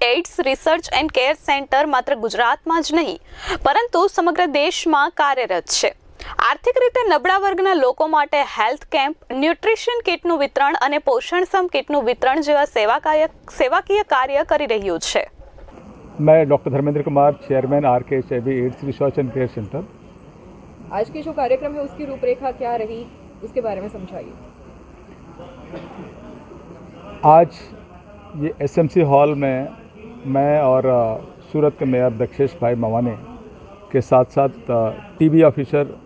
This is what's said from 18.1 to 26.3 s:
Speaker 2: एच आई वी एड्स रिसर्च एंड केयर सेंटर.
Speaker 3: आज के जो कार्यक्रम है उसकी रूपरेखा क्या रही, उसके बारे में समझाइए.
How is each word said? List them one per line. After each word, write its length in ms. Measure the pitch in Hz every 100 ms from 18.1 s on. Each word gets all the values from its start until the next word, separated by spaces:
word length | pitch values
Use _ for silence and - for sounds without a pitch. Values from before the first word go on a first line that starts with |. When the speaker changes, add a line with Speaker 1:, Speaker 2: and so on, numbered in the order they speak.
| 135
Speaker 2:
एच 180 | 123
आई 60 | 127
वी 180 | 117 135
एड्स 260 | 123 123 139
रिसर्च 300 | 127 143 131
एंड 100 | 135
केयर 180 | 131 123 -
सेंटर. 260 | 101 139 202 - - - - - - - - - -
Speaker 3:
आज 160 | 185 226
के 120 | 311
जो 140 | 311 302
कार्यक्रम 360 | 254 262 285 294
है 60 |
उसकी 220 | 285 - 294
रूपरेखा 500 | 269 247 247 262 254
क्या 100 | 240 240
रही, 280 | 220 226 240 - - -
उसके 180 | 220 -
बारे 240 | 226 196 202
में 60 | 208
समझाइए. 360 | 185 185 - - - - - - - - - - - - - - - 175 170 - - - -